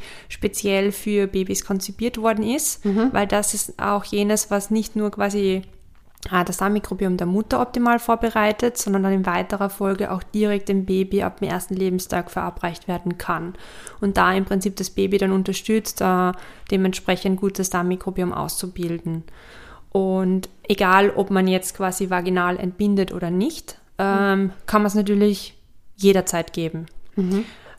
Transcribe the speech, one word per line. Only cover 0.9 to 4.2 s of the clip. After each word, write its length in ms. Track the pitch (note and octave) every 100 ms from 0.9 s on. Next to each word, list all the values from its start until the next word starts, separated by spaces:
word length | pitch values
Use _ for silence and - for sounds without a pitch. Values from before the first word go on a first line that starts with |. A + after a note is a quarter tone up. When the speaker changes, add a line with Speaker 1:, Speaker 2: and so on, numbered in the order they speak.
Speaker 1:
für 340 | G3 - G#3 G3
Babys 380 | G3 F#3+ G3 -
konzipiert 540 | G3 - G3 A#3 A#3
worden 240 | A3+ G#3+
ist, 420 | G#3+ C#4 - - G#3
Speaker 2:
Mhm. 240 | G3 B3
Speaker 1:
weil 160 | G3+ G3+
das 260 | G3+ G#3 G#3
ist 260 | - -
auch 220 | G3+ G#3
jenes, 480 | - G#3